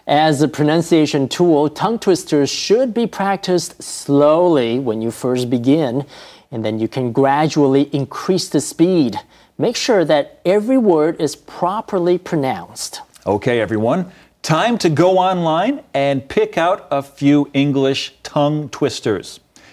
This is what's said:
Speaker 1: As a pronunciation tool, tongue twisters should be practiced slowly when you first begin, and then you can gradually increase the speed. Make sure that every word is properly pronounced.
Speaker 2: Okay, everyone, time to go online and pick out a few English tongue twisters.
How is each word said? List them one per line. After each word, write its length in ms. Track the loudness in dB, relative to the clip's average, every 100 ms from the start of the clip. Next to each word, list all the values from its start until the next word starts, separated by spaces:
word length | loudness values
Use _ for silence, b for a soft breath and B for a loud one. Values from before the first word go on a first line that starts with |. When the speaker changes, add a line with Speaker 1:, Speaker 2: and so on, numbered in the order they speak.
| -2
Speaker 1:
As 360 | 2 2 2
a 60 | 0
pronunciation 840 | 0 0 0 2 2 2 0 -2
tool, 400 | 0 2 2 0
tongue 280 | -2 -4 -2
twisters 520 | 0 0 0 0 0
should 420 | -2 0 2 2
be 140 | -2 -4
practiced 760 | -2 -4 -2 -2 -2 -2 -12
slowly 960 | -16 -10 0 4 6 6 4 2 2 -2
when 220 | -2 -2
you 100 | -4
first 380 | -4 -2 -2 -2
begin, 560 | 0 2 2 0 -4 -8 B B B B
and 120 | -8
then 160 | -4 -4
you 100 | -4
can 220 | -4 -2
gradually 800 | 2 2 2 0 2 2 2 0
increase 560 | -2 -6 -6 -2 -2 0
the 100 | -2
speed. 580 | -2 0 2 2 0 -4 b b b -4
Make 200 | -4 -2
sure 280 | 0 2
that 360 | 4 2 0 -4
every 320 | 0 0 2 2
word 420 | 4 2 2 0
is 180 | -4 -6
properly 840 | -16 -6 -4 -4 -4 -2 0 0
pronounced. 840 | -2 -4 -2 -4 -10 -14 -14 -14 -20 -8
Speaker 2:
Okay, 360 | -2 -2 0 0
everyone, 520 | 0 -2 0 -2 -4 B B _
time 340 | -2 0 0 0
to 120 | 0
go 300 | 2 4 4
online 600 | 2 0 0 0 -2 -4 -4
and 340 | -2 0 -2 -2
pick 300 | -2 0 0
out 300 | 0 -2 -2
a 100 | -6
few 480 | -6 -2 2 4 2
English 580 | 0 0 2 0 0 -6 -12
tongue 440 | -4 0 0 0 -6
twisters. 680 | -4 -4 -2 -4 -4 -6 -18 _ b b